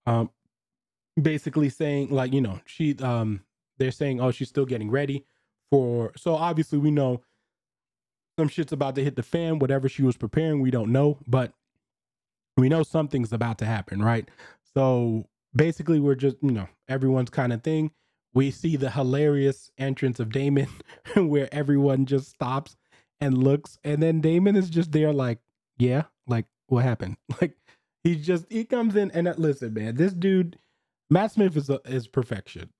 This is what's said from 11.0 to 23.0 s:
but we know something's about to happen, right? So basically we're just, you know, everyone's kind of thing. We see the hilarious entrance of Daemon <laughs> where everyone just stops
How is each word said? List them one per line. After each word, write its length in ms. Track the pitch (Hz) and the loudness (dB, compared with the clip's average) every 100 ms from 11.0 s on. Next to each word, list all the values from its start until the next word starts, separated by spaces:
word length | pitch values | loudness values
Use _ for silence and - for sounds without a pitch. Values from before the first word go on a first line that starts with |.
| 147 143 - | 2 0 0
but 260 | 127 120 _ _ _ _ _ _ _ _ _ _ - | 0 0 _ _ _ _ _ _ _ _ _ _ 2
we 120 | 131 | 4
know 140 | 165 | 4
something's 500 | 156 160 147 143 113 | 0 -2 -2 -2 -4
about 260 | 113 117 110 | -4 -4 -4
to 80 | 107 | -4
happen, 360 | 110 - 95 | -4 -6 -2
right? 260 | 110 113 - - - _ _ | 0 0 -4 -16 -20 _ _
So 520 | 135 131 123 117 113 - _ _ | 0 2 2 0 -2 -6 _ _
basically 460 | 127 160 160 156 156 | 0 0 0 0 2
we're 140 | 143 131 | 2 2
just, 200 | 139 - | 0 0
you 100 | 143 | -2
know, 180 | 113 92 _ - | -2 -6 _ -8
everyone's 420 | 135 131 131 120 | -2 2 2 0
kind 220 | - 123 | -2 -2
of 100 | 113 | -2
thing. 300 | 156 160 156 _ _ _ _ | -2 -2 -2 _ _ _ _
We 180 | 127 135 | 0 0
see 260 | - 160 147 | -2 -2 -2
the 140 | 131 | -2
hilarious 800 | 139 127 135 151 143 139 - - - | -2 -2 2 2 2 2 -2 -10 -6
entrance 400 | 135 135 131 120 | -6 -2 -2 -2
of 140 | 113 | -4
Daemon 360 | 135 139 139 135 - - | -2 2 2 0 -6 -20
<laughs> 240 | - - 208 | -20 -2 0
where 320 | 165 147 135 | 2 0 -2
everyone 540 | 147 143 143 139 135 131 | -4 0 2 4 2 0
just 240 | 139 139 | -2 -4
stops 460 | - 123 135 - _ _ _ | -8 -6 -6 -8 _ _ _